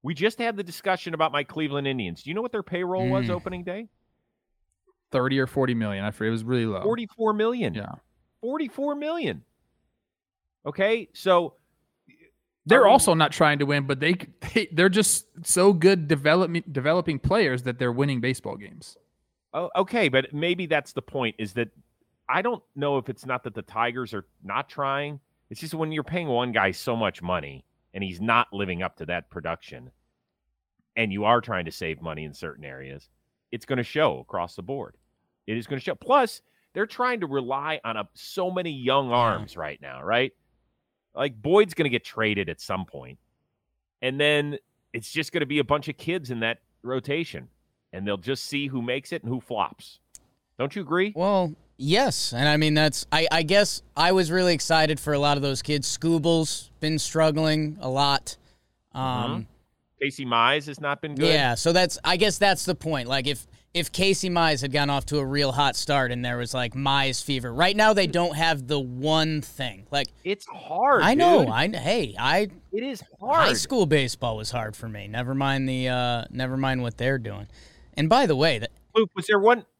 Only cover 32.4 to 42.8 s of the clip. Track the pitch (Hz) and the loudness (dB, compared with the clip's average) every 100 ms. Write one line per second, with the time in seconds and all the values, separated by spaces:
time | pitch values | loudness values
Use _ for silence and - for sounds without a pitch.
32.4 | 82 71 73 67 67 71 _ _ _ _ | -14 -14 -16 -16 -16 -18 _ _ _ _
33.4 | _ 117 - 131 117 151 151 65 - 95 | _ -14 -6 -4 -2 0 0 0 -8 -6
34.4 | 87 - 90 139 - _ _ _ _ _ | -6 -10 -10 -10 -10 _ _ _ _ _
35.4 | - 113 110 139 - - - 277 240 - | -8 -8 -6 -8 -6 -8 2 2 2 -4
36.4 | _ _ _ - 214 - 247 240 165 139 | _ _ _ -6 -6 -2 -4 -2 -2 -4
37.4 | 123 135 147 156 117 110 101 - - - | -2 -4 -4 -6 -4 -6 -8 -14 -10 -4
38.4 | 180 185 170 139 123 135 131 120 117 90 | -4 -2 -6 -4 2 2 4 2 4 0
39.4 | - 87 76 73 71 65 78 117 131 _ | -6 -10 -10 -10 -14 -10 0 2 2 _
40.4 | _ _ _ _ _ _ _ - 143 110 | _ _ _ _ _ _ _ -6 -6 -4
41.4 | 139 196 208 160 151 120 - - 110 101 | 2 4 4 0 0 0 -4 -2 0 0
42.4 | 87 78 - 95 | -4 -8 -6 -6